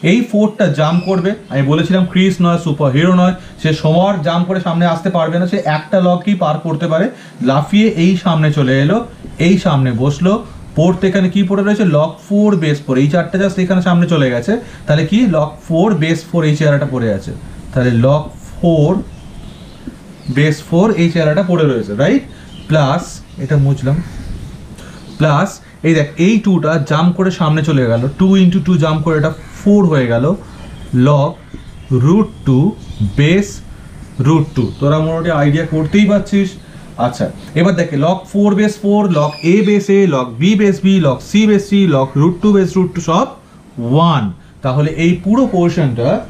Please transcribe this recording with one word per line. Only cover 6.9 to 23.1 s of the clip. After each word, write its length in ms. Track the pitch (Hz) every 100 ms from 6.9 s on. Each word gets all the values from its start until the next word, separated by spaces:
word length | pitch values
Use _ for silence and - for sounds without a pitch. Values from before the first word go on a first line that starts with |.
পারে। 140 | 160 220 - - - 123
লাফিয়ে 380 | 139 147 202 214 170
এই 80 | 175 185
সামনে 240 | - 156 156 147
চলে 160 | 127 135
এলো, 140 | 143 214 240 - - - 170
এই 80 | 190
সামনে 260 | 180 143 131 113
বসলো, 300 | 135 143 180 220 226 - - -
পড়তে 260 | 170 180 190
এখানে 180 | 196 185
কি 60 | 196 185
পড়ে 140 | 196
রয়েছে? 200 | 202 208 196 147
log 160 | 160 - -
four 220 | 202 208 196
base 180 | 156 143
four, 120 | - 131
এই 60 | 143
চারটে 240 | 175 165 190
just 140 | 196 190
এখানে 160 | 180 185 180
সামনে 180 | 175 165
চলে 140 | 165 131
গেছে, 180 | 120 120 233 - - -
তাহলে 180 | 151 151
কি 80 | 208 247 160
log 140 | 151 - -
four 200 | 165 208 175
base 200 | 160 160 -
four 140 | 170 151
এই 60 | 143
চেহারাটা 300 | 151 143 143
পড়ে 140 | 127 117 95
আছে, 160 | - - - - -
তাহলে 180 | 131 123 117 127
log 160 | 147 151 - - -
four 340 | 175 160 151 196 - - - - - - - - - - - - - 131
base 240 | 151 147 -
four 200 | 170 214 175
এই 60 | 170
চেহারাটা 300 | 170 151 151 180
পড়ে 140 | 170 151
রয়েছে, 220 | 120 101 104
right? 200 | 147 269 - - - - -
Plus, 340 | 156 135 165 -